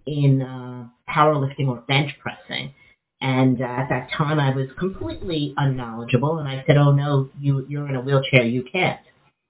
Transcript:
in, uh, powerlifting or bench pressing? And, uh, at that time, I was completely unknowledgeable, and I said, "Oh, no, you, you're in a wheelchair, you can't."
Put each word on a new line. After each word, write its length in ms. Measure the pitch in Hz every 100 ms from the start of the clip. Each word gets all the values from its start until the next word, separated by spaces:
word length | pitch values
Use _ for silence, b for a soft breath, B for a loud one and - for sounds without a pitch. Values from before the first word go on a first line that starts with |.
| -
in, 340 | 147 143 135
uh, 460 | 131 131 123 123 117 _ -
powerlifting 540 | 156 151 147 135 - 135
or 140 | 120
bench 320 | - 139 147 -
pressing? 540 | - - - - 147 b b b _ _
And, 400 | 131 131 131 127
uh, 40 |
at 240 | 127 123 135
that 240 | 127 - -
time, 220 | 147 151
I 160 | 135
was 140 | 131 131 -
completely 760 | 185 190 320 320 202 156 143 -
unknowledgeable, 800 | 139 131 120 113 117 120 143 160
and 100 | 139
I 140 | 131
said, 120 | - 143
"Oh, 160 | 143
no, 380 | 143 147 139 135 139
you, 260 | 143 135 135
you're 200 | 143 143
in 80 | 131
a 40 |
wheelchair, 420 | 131 139 135 131
you 180 | 117 123
can't." 380 | - 185 180 - _ _ _ _